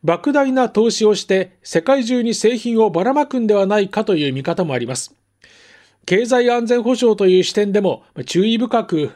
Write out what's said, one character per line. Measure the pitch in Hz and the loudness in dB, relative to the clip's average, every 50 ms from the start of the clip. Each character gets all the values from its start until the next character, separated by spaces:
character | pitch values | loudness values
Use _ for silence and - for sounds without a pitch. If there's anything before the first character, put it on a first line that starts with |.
| - | 0
莫 | 151 165 - - 294 277 | 0 -2 0 0 0 0
大 | 294 277 269 254 | 2 0 2 2
な | 262 254 233 | 0 0 0
投 | 247 208 220 233 | 0 0 0 0
資 | 220 - 220 | 0 2 2
を | 214 208 | 2 2
し | 202 - | 2 -2
て | _ 196 190 185 180 _ _ _ | _ -2 -2 -2 -4 _ _ _
世 | - - - | -4 -4 -2
界 | - - 269 277 247 | 2 2 0 0 2
中 | 220 254 247 233 | -2 -2 -2 -2
に | 233 220 | -2 -4
製 | - - 220 247 233 | 0 0 0 0 0
品 | - 240 233 220 | -4 -2 0 2
を | 220 214 | 2 2
ば | 160 165 185 | 2 0 0
ら | 233 269 | 0 0
ま | 294 294 | 0 -2
く | 285 277 254 | -2 -2 -4
ん | 226 | 0
で | 214 214 | 2 2
は | 202 196 | 2 2
な | 190 208 214 | 2 2 0
い | 196 190 | 0 0
か | - 208 214 | -2 -4 -2
と | - 196 | -2 -2
い | 156 147 139 | 0 0 -2
う | 131 | -4
見 | 135 135 | -4 -6
方 | 170 170 180 185 | -6 -4 -4 -4
も | 156 135 | -4 -2
あ | 123 | -4
り | 120 | -4
ま | 117 127 | -6 -8
す。 | 127 - - _ _ _ _ _ _ _ - - - - _ - - _ _ _ _ _ | -10 -10 -14 _ _ _ _ _ _ _ -20 -20 -20 -20 _ -20 -20 _ _ _ _ _
経 | - 175 190 240 | 0 0 0 2
済 | 226 254 247 240 240 | 2 2 2 2 2
安 | 240 240 233 | 2 0 0
全 | 220 240 247 220 | 0 0 0 2
保 | 233 262 | 0 0
障 | 233 254 233 214 | 2 2 2 2
と | 202 202 | 4 2
い | 185 185 185 | 4 4 4
う | 180 | 2
視 | - - | 2 0
点 | 214 208 202 190 | -2 -2 0 0
で | 208 | 0
も | 196 185 131 - _ _ _ - 131 | 0 0 -2 -4 _ _ _ -14 -12
注 | - - 170 190 | -4 -2 0 0
意 | 220 226 226 | 2 0 0
深 | 240 - - 226 214 | -2 0 0 -2 -2
く | 220 190 156 - - - | 0 -2 -2 -2 -4 -8